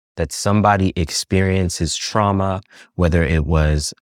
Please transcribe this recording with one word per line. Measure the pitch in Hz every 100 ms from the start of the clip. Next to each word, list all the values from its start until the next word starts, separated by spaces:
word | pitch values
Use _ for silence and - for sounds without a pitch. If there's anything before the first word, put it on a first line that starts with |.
| _ -
that | 80
somebody | - 101 104 104 101 95
experiences | - 82 - - 95 95 95 90 - 80 -
trauma, | - 110 101 98 95 92 - - - -
whether | 87 85
it | 76 80 76
was | 80 76 76 73 -